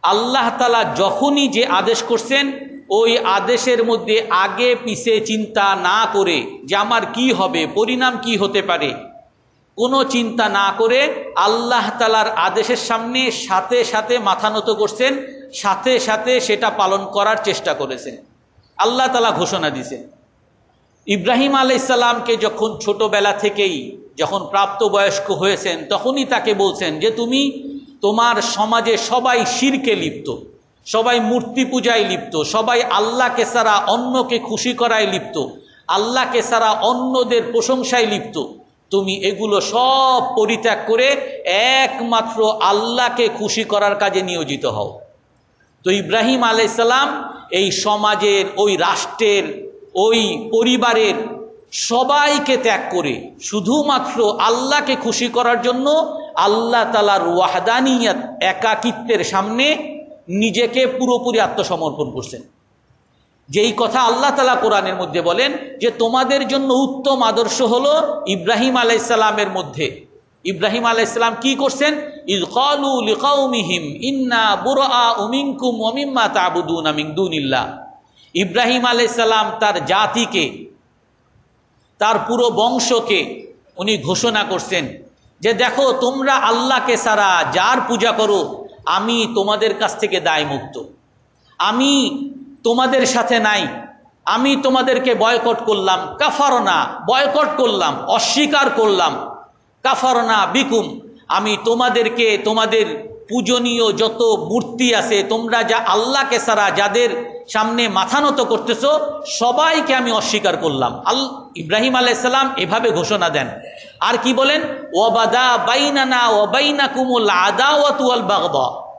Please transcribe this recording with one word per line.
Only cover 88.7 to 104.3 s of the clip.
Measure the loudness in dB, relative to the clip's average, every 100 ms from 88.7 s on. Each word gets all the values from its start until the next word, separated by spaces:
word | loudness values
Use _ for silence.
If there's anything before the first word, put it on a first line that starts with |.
| -10 -2
আমি | -2 0 -2 0 0
তোমাদের | 0 0 0
কাছ | 0 -2 -2
থেকে | -2 0
দায়মুক্ত, | 0 0 -2 -6 -8 -14 -14 -20 _ _ _ _ _ _
আমি | -2 2 2 2 0 -4 -8 -12 -18 -6
তোমাদের | 0 2 2 2 2
সাথে | 0 2 2
নাই, | 2 0 -2 -8 -16 -20 -20 _ -2
আমি | 0 2 2
তোমাদেরকে | 2 2 2 0 2 2
বয়কট | 2 2 0 0 0
করলাম, | 0 2 0 -2 -2
কাফারনা, | -2 2 2 2 2 2 0 -4 0
বয়কট | 2 2 2 0 2
করলাম, | 0 2 0 -2 0
অস্বীকার | 0 2 2 2 4 2
করলাম, | 2 2 4 2 0 -10 -14 -18 _ _ _
কাফারনা | -2 2 2 2 2 2 2
বিকুম, | 0 2 0 0 -8 -16 -20 -4
আমি | -2 0 -2 0
তোমাদেরকে, | 2 2 2 0 2 2 2
তোমাদের | 0 0 2 2 0 -4 -12 -18 -6
পূজনীয় | -4 0 0 2 2 0
যত | 2 -2 2
মূর্তি | 2